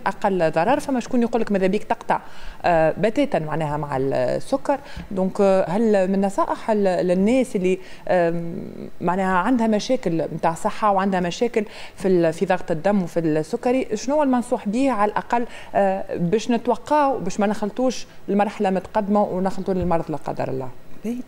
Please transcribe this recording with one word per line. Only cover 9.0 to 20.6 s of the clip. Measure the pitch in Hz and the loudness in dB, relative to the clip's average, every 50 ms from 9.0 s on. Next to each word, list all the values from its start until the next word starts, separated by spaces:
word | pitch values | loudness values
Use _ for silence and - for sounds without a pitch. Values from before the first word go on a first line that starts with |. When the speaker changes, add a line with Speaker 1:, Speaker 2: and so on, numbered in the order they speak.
Speaker 1:
معناها | 175 175 175 190 190 185 190 180 | -2 0 0 0 0 2 2 2
عندها | 180 220 262 233 226 226 | 2 2 2 2 2 2
مشاكل | 214 208 - - 262 254 - 185 165 160 | 2 0 0 0 -2 0 0 -2 0 0
متاع | 147 - 160 165 - 170 165 | -2 -4 -4 -2 0 0 0
صحة | - - 214 - - - 208 | 0 -2 -4 -2 2 2 2
وعندها | 202 190 190 202 190 180 | 4 4 2 2 2 0
مشاكل | 180 175 170 - 247 226 - 226 208 214 - - - - - | 0 -2 -2 -2 -2 0 0 -2 -2 -2 -8 -14 -16 -16 -12
في | - - 190 | -4 0 2
ال-، | 190 175 165 160 160 | 4 4 4 2 2
في | 165 196 | 0 0
ضغط | 175 185 180 - - | 0 0 -2 0 -2
الدم | 170 156 - 196 208 202 180 | -2 0 2 2 2 2 0
وفي | 165 - 170 | 0 -2 0
السكري، | 165 160 151 156 151 - - 226 - 247 247 262 - - 214 | 0 2 0 0 0 -2 -4 -2 0 0 0 0 0 -2 -4
شنو | 208 - - 285 | -4 -2 0 2
هو | 302 302 | 2 2
المنصوح | 269 254 247 226 - 262 214 - 214 | 4 2 0 0 0 -2 -2 -2 -2
به | 196 247 277 269 | 0 2 2 2
على | 240 202 208 214 | 2 2 0 0
الأقل، | 202 - - - - 240 - - - - - - - | 0 -2 -2 0 0 0 0 -2 -6 -12 -12 -4 0
آه، | - 202 196 190 190 - - - - | 2 2 2 2 0 -4 -6 -4 -2
باش | 170 170 190 226 214 - | 0 0 0 0 0 0
نتوقعوا، | 240 226 233 240 226 - - - 294 302 285 277 262 - | 0 0 2 0 -2 -2 0 0 2 2 4 2 0 0
باش | 170 185 185 - | -2 -4 -2 0
ما | 202 202 | 0 0
نخلطوش | 208 - 214 202 - - 254 262 196 - - - - - - - | 0 0 -2 -4 -2 0 0 0 0 -2 -6 -8 -12 -14 -4 0
المرحلة | 196 202 202 208 - - 208 190 | 2 2 2 0 0 0 0 0
متقدمة | 190 180 - - - 220 208 190 208 208 208 | 0 0 -2 -2 -2 -2 0 2 2 2 2
ونخلطوا | - - 185 190 190 180 - 180 - 190 | 2 0 -2 -2 0 0 -2 -2 0 0
للمرض | 185 180 175 170 165 151 - | 0 2 2 2 0 0 -2
لا | 151 139 | -4 -6
قدر | - - 143 - 131 135 | -4 -6 -4 -4 -4 -4
الله؟ | 131 131 | -4 -4